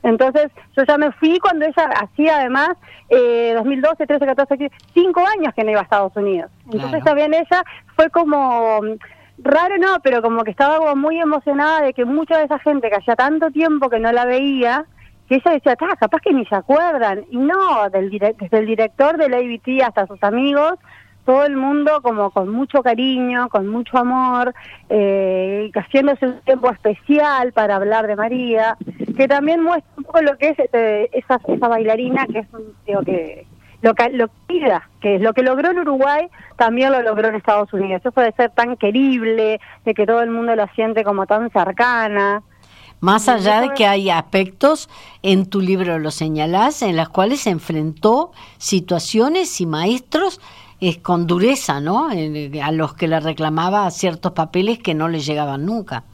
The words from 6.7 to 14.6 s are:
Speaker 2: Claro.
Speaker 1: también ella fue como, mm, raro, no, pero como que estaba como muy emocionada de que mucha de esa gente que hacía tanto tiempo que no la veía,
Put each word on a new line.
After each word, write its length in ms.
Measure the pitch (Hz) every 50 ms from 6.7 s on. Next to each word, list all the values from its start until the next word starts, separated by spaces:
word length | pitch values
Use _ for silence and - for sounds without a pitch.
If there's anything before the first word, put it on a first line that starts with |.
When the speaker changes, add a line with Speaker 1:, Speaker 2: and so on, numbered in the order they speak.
| 220 214 - 254
Speaker 2:
Claro. 140 | 285 311 -
Speaker 1:
también 300 | 311 294 285 302 302 311
ella 300 | 330 330 - 349 359 349 - - - _ _ _
fue 120 | - 320 320
como, 720 | - 339 339 302 294 285 269 262 240 233 233 220 220 214
mm, 600 | 208 214 220 214 - - - - - _ _ -
raro, 360 | - 269 277 311 349 381 403 349
no, 180 | 359 381 381 339 -
pero 180 | 269 247 240
como 220 | 220 226 233 226 226
que 80 | 214
estaba 260 | 180 - 277 285 311 320
como 160 | 320 302 285
muy 240 | 277 285 311 330 330
emocionada 640 | 339 302 302 285 _ 294 277 277 294 311 320 311
de 120 | 294 262
que 120 | 254 - 240
mucha 340 | 240 277 311 320 - 330 311
de 60 | 302
esa 160 | 277 302 277
gente 280 | - 302 294 277 233 220
que 80 | 202
hacía 200 | 196 196 240 233
tanto 340 | 220 254 277 311 320 330 320
tiempo 400 | 269 302 320 330 302 294 277 254
que 80 | 233 226
no 140 | 226 226
la 140 | 240 240 247
veía, 580 | 247 254 262 277 285 277 262